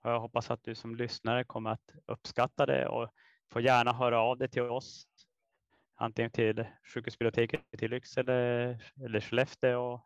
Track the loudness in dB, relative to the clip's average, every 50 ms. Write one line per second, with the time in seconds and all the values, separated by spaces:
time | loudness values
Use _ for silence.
0 | _ 0 -2 -2 -2 -2 _ -4 -2 -2 -6 -6 _ -12 -12 -10 -10 -10 -6 -4
1 | -4 -6 -6 -6 _ 0 0 0 0 _ -8 -6 -4 -4 -4 -6 _ _ -20 -20
2 | _ -10 -10 -10 _ -8 0 0 0 0 _ 0 2 2 4 2 2 0 -2 -4
3 | -4 -6 _ _ _ -20 _ _ _ _ -4 0 4 6 6 6 6 4 2 2
4 | 2 2 4 4 4 2 2 0 -2 -2 0 -2 -2 -2 -2 -6 -6 -8 -18 -20
5 | -20 _ _ _ _ _ _ _ _ _ _ _ _ _ _ _ _ _ _ _
6 | -6 -4 -2 -2 -2 -2 2 2 2 2 2 0 -2 -6 -8 _ _ -10 -10 -8
7 | -8 -8 -6 _ 0 0 2 2 0 0 0 -6 -6 _ -8 -6 -4 -4 -4 -6
8 | -8 -6 -4 -4 0 2 2 2 2 2 2 0 0 -2 -4 -8 -12 -18 _ -12
9 | -10 -2 -2 -2 -2 2 2 2 2 2 0 _ 2 2 2 2 -2 -4 -6 -8
10 | _